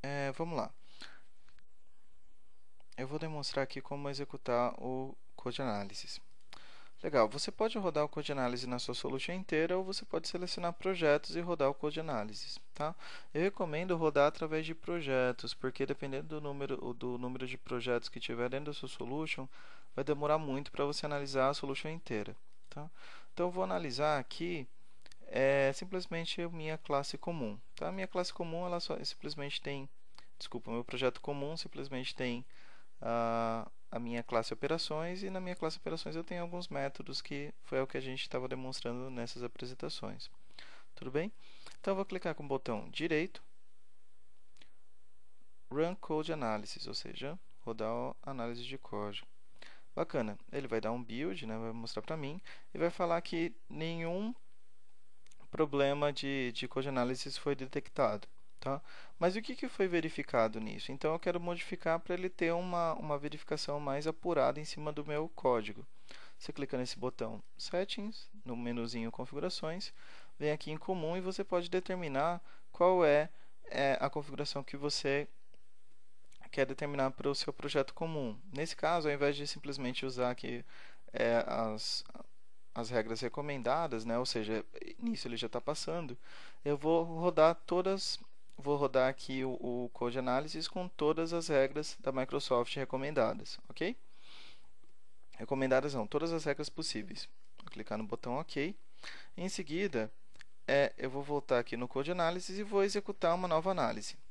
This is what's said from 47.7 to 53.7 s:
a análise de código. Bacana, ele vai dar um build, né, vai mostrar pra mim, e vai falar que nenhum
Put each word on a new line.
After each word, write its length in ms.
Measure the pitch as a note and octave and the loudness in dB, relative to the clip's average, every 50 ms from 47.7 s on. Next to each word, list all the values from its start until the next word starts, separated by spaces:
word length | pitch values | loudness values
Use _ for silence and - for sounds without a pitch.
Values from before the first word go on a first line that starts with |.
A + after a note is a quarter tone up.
| A2+ A2+ A2 A2 A#2 A#2+ B2 C3 - - | -2 0 0 0 0 0 -2 -2 -4 -6
a 100 | - C#3+ | -6 -6
análise 320 | C3+ B2+ A#2 A#2 A#2+ A#2+ B2 | -4 -2 -2 -4 -4 -4 -6
de 120 | C3 C3+ | -6 -6
código. 500 | C3+ - - - G#2 G#2 G#2 G2+ - - - - - - - - - - - - - - - - | -6 -6 -4 -4 -2 -2 -2 -4 -4 -6 -6 -8 -8 -8 -8 -8 -8 -8 -8 -8 -10 -10 -6 -2
Bacana, 420 | - E3+ - - C#3+ A2+ G#2+ G#2 - - - | -2 -2 0 0 0 0 0 -2 -6 -8 -4
ele 160 | - C#3 C3+ A#2+ | -4 -4 -2 0
vai 120 | A2+ A2+ | 0 0
dar 120 | - A2 | 2 0
um 100 | A#2 B2 | -2 -2
build, 420 | A#2+ G#2 A2+ A#2+ C#3+ F3+ G3 E3+ C#3 | -2 -4 -4 -2 -2 -2 -2 -4 -4
né, 120 | A2 A2 A2 | -4 -4 -4
vai 140 | A2+ A2+ | -4 -4
mostrar 300 | A2+ A#2 A2+ A2+ - - | -4 -4 -4 -2 -2 -4
pra 140 | - - D#3+ | -2 -2 -4
mim, 240 | D#3+ C#3+ C3+ D#3 F#3+ - - - - - - | -2 -2 -4 -4 -6 -8 -8 -8 -8 -8 -8
e 60 | - - | -2 0
vai 120 | D#3+ E3+ | 0 0
falar 300 | E3+ - F3+ E3+ E3 E3+ | 2 2 2 2 2 2
que 300 | E3+ - - E3 E3 E3 - - - | 0 0 0 0 0 0 -2 -6 -8
nenhum 640 | - | -6